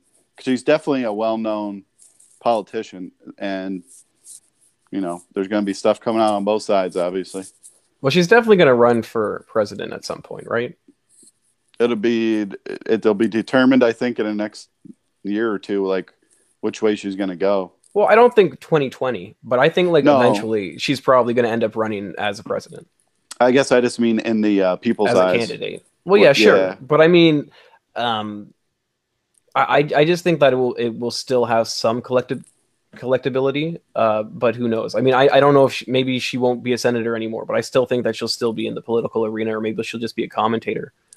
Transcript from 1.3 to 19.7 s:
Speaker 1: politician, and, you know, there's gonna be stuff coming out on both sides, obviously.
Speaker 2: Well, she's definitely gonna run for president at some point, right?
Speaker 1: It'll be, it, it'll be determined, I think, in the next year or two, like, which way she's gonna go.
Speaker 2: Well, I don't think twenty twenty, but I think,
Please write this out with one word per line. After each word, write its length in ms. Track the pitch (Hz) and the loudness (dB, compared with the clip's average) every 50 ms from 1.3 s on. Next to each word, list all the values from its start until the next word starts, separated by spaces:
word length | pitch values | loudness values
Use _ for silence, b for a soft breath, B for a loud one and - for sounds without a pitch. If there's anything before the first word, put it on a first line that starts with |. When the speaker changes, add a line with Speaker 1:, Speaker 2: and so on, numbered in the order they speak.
| 113 113 110 110 107 107 104 104 101 98 - _ _ _ _ _ _ _ _ _ _ _ | -2 -4 -4 -4 -4 -6 -6 -8 -10 -12 -16 _ _ _ _ _ _ _ _ _ _ _
Speaker 1:
politician, 720 | - 120 117 107 95 _ - 113 104 - - 90 90 - _ _ - 107 - | -2 -2 0 -2 -2 _ -10 -10 -10 -10 -12 -16 -16 -16 _ _ -20 -20 -16
and, 460 | - - 98 98 95 95 98 98 87 - _ - - _ _ _ _ _ - - - _ _ _ _ _ _ _ _ _ - | -12 -10 -8 -8 -8 -8 -8 -10 -12 -12 _ -20 -20 _ _ _ _ _ -20 -20 -20 _ _ _ _ _ _ _ _ _ -12
you 120 | - 98 | -8 -8
know, 220 | 95 87 87 87 - _ - | -6 -6 -8 -10 -12 _ -6
there's 140 | 101 95 | -6 -4
gonna 180 | 95 110 104 104 | -2 -2 -4 -2
be 80 | 98 95 | -4 -4
stuff 260 | - - 110 104 - | -2 0 0 0 0
coming 220 | - 101 101 113 | -2 -4 0 0
out 120 | 110 107 104 | 0 0 0
on 100 | 101 101 | 0 -2
both 200 | 104 107 107 - | -2 -2 -2 -2
sides, 320 | - 104 98 92 90 85 | 0 0 0 0 -2 -4
obviously. 480 | 92 87 90 92 95 90 - - 95 92 - _ _ - - _ _ _ _ _ _ | -4 -4 -4 -4 -6 -8 -8 -10 -14 -14 -14 _ _ -20 -20 _ _ _ _ _ _
Speaker 2:
Well, 120 | - - | -2 0
she's 160 | - 180 175 | 2 2 4
definitely 300 | 175 233 240 233 220 208 | 4 4 4 6 6 6
gonna 180 | 180 160 135 123 | 6 6 6 6
run 260 | 117 117 120 120 117 | 6 6 4 4 2
for 440 | 110 - - 113 107 98 95 - - _ | -2 -4 -4 -4 -4 -4 -6 -8 -10 _
president 440 | - 113 104 101 101 101 85 - - | -2 -2 -2 -2 -4 -10 -10 -10 -10
at 120 | - - | -12 -10
some 160 | - - - | -10 -10 -10
point, 260 | - - - 98 - | -12 -16 -16 -14 -8
right? 300 | - 107 117 120 - - _ _ _ _ _ _ _ _ _ _ _ _ _ _ _ _ _ _ _ _ - 117 | -6 -4 -4 -4 -6 -10 _ _ _ _ _ _ _ _ _ _ _ _ _ _ _ _ _ _ _ _ -2 0
Speaker 1:
It'll 120 | 120 120 | 0 0
be, 460 | 104 101 120 117 113 113 113 110 107 | 0 0 0 0 0 0 0 0 -2
it, 160 | 104 98 - - - - - - - | -2 -6 -8 -14 -14 -12 -12 -10 -4
it'll 280 | - 113 107 - 110 104 | -2 -2 0 2 2 2
be 140 | 98 113 | 2 0
determined, 560 | 107 - 110 98 - - 131 131 131 135 131 123 | 0 0 -2 -4 0 2 2 4 4 6 4 4
I 80 | 117 | 2
think, 280 | 113 - 127 123 117 - | 2 0 -4 -4 -4 -4
in 60 | 107 | -4
the 80 | 107 104 | -4 -4
next 360 | 104 104 104 - - - _ _ _ _ - - _ _ _ _ _ - | -4 -6 -8 -8 -14 -20 _ _ _ _ -20 -20 _ _ _ _ _ -8
year 280 | 98 101 107 113 113 | -6 -4 -2 -2 -2
or 80 | 101 92 | -4 -6
two, 260 | - - 101 101 95 | -6 -4 -4 -2 -2
like, 280 | 95 95 92 90 _ _ _ _ _ _ _ _ _ _ _ | -2 -2 -4 -6 _ _ _ _ _ _ _ _ _ _ _
which 200 | - 110 107 - | -6 -6 -4 -2
way 140 | 113 107 104 | 0 0 0
she's 200 | 104 - 101 95 | 0 -4 -6 -6
gonna 200 | 95 101 95 90 | -4 -4 -6 -4
go. 380 | 80 95 98 101 95 92 87 _ _ _ _ - | -2 0 0 0 0 -2 -6 _ _ _ _ -2
Speaker 2:
Well, 140 | 202 208 | 0 2
I 80 | - 208 | 4 6
don't 180 | 220 247 240 - | 6 6 6 6
think 260 | 226 190 147 - - | 4 2 2 0 -8
twenty 300 | - - 165 151 139 123 | -8 -2 -2 -2 -2 -2
twenty, 460 | - - 127 127 117 92 87 110 - _ - | -6 -6 -6 -6 -6 -6 -10 -14 -20 _ -8
but 160 | 113 123 123 | -2 0 2
I 100 | 139 | 2
think, 200 | 160 | 2